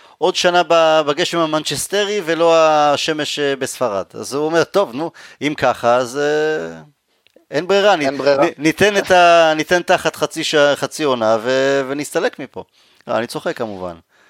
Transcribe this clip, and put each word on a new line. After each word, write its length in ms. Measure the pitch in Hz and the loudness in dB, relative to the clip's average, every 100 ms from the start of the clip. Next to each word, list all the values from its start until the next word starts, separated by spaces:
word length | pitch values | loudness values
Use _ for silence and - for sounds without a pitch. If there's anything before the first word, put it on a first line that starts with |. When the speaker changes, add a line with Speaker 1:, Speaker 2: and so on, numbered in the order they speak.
| - - | -20 -4
Speaker 1:
עוד 180 | 170 180 | -2 0
שנה 260 | 180 175 165 | 2 2 2
ב-, 320 | 170 160 156 143 | 4 4 2 2
בגשם 320 | 147 170 170 | -2 -2 -2
המנצ'סטרי, 800 | 160 156 151 139 - 202 202 208 | -2 -2 -4 -6 -4 -2 -2 -4
ולא 300 | 160 165 170 165 | -4 0 4 6
השמש, 840 | 156 151 147 143 - 156 143 - | 4 4 2 2 -2 -4 -4 -4
אה, 180 | 143 131 | -2 -2
בספרד." 480 | 127 - 123 98 90 | -6 -4 -4 -4 -8
אז 200 | 110 107 | -12 -8
הוא 100 | 135 | -4
אומר, 200 | 151 165 | -2 0
"טוב, 260 | 147 190 170 | 0 0 -2
נו, 160 | 120 165 - - - | -4 -8 -10 -20 -8
אם 120 | 139 147 | -6 -2
ככה, 400 | 131 110 120 123 | -2 0 2 2
אז, 220 | 123 139 | 0 -2
אה, 640 | 147 151 156 156 165 160 151 _ _ _ _ _ - | -2 0 -2 -4 -6 -12 -20 _ _ _ _ _ -8
אין 160 | 147 180 | -6 0
ברירה, 300 | 196 202 175 | 2 4 2
נ-, 40 | |
Speaker 2:
אין 180 | 139 139 | 0 -2
ברירה. 260 | 135 139 | 0 2
Speaker 1:
נ-, 40 | 143 127 | 0 0
ניתן 380 | 156 - 202 196 | -2 2 2 2
את 140 | 185 | 2
ה-, 420 | 180 175 170 160 156 | 4 6 6 4 2
ניתן 260 | 147 180 | 0 -2
תחת 340 | 175 170 160 - | 0 0 -2 -4
חצי 280 | 151 160 | -6 -6
ש-, 300 | 151 151 143 | -2 2 2
חצי 300 | 135 135 - | 0 -4 -4
עונה, 320 | 151 123 110 113 | -2 0 2 0
ו-, 420 | 120 131 135 139 131 | 0 0 0 0 -2
ונסתלק 500 | 143 143 165 240 - | -6 -6 -2 -4 -6
מפה." 260 | 131 - - _ _ _ - | -16 -16 -18 _ _ _ -6
לא, 80 | |
אני 120 | 113 117 | -4 -4
צוחק 300 | 151 175 156 | -6 -8 -6
כמובן. 380 | 113 95 90 82 _ _ _ | -8 -8 -10 -12 _ _ _